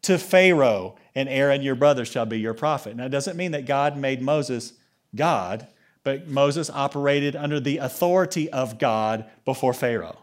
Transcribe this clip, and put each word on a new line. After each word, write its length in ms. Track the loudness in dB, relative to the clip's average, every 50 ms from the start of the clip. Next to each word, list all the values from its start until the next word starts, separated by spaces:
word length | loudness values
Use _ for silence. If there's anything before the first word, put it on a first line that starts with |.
"to 160 | 2 2 0 0
Pharaoh, 760 | 2 4 6 6 8 8 6 6 6 4 4 2 -2 -6 -12 -16 _ _ _
and 140 | -4 -4 -2
Aaron 340 | 0 2 4 4 2 2
your 140 | 0 -2 0
brother 280 | 4 4 4 4 4 -2
shall 220 | -4 -4 -4 -4
be 140 | -2 -2 -4
your 140 | -4 -4 -4
prophet." 420 | -2 -2 -2 -2 -2 -6 -10 -10
Now, 80 | -8 -8
it 60 | -4
doesn't 260 | -4 -4 -4 -4 -6
mean 160 | -6 -6 -4
that 140 | -4 -6 -2
God 300 | -2 0 2 2 0 0
made 240 | -2 -4 -4 -2 -2
Moses 520 | 0 0 0 0 0 -2 -4 -6 -6 -10 -18 _ _ _ _ _ _ _ -6
God, 540 | -2 0 0 0 0 -2 -4 -8 -8 -10 -16 _ _ _ _ _ _
but 240 | _ -4 -4 -4 -8
Moses 420 | -6 0 2 2 2 2 -2 -4 -4
operated 680 | -4 -2 -2 -2 -2 0 0 2 2 2 0 -2 -4
under 240 | -4 -4 -2 -2 -2
the 180 | -2 -2 -2 -2
authority 720 | -4 -6 -2 0 2 4 4 4 2 2 -2 -4 -4 -4
of 280 | -2 -4 -4 -4 -2 0
God 480 | 0 2 2 2 2 0 -2 -4 -6 -12 -18 _ _
before 300 | -6 -4 0 0 0 0
Pharaoh 440 | 2 -2 -2 -2 -2 -4 -8 -14 -18